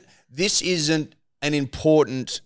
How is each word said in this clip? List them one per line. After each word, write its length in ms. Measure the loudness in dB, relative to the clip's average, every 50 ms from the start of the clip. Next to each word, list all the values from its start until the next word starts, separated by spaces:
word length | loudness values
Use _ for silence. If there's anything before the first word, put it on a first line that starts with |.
| -10 _ _ _ _ _
this 320 | -6 -2 -2 0 0 0 0
isn't 520 | 0 0 0 0 0 0 0 -2 -6 _ _ _ _ _ _ -4
an 100 | -2 -2
important 880 | -2 -2 -4 -6 -2 2 4 4 6 4 2 0 -6 -8 -8 -10 -12 -12